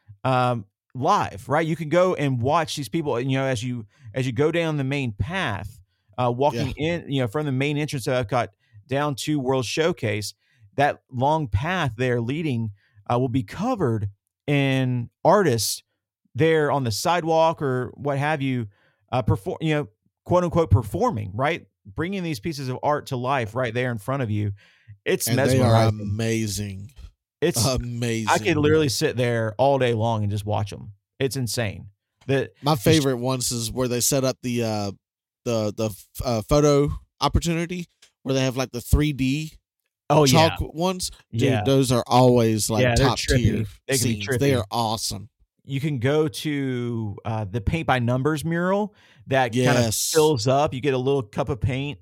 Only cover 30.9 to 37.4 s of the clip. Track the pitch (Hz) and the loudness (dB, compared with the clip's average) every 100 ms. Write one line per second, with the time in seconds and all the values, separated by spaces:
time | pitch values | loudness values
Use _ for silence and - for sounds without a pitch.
30.9 | - _ - 135 135 117 - 104 92 98 | -20 _ -4 -4 -2 -4 -4 -6 -8 -16
31.9 | - _ _ - 135 - - 139 151 165 | -20 _ _ -2 -2 -2 -4 0 2 4
32.9 | 160 135 120 127 131 120 120 110 117 127 | 4 4 0 -2 -2 -2 -4 -4 -4 -2
33.9 | 120 - 139 127 - 127 120 113 107 101 | 0 0 0 0 -2 -4 -2 -2 -2 -4
34.9 | 92 _ _ _ _ 123 113 107 101 110 | -8 _ _ _ _ -4 -2 -2 -2 -4
35.9 | 92 - - 131 113 - 147 147 143 147 | -4 -14 -8 -4 -2 2 4 4 4 2
36.9 | - - - 233 - | -4 -12 -4 0 0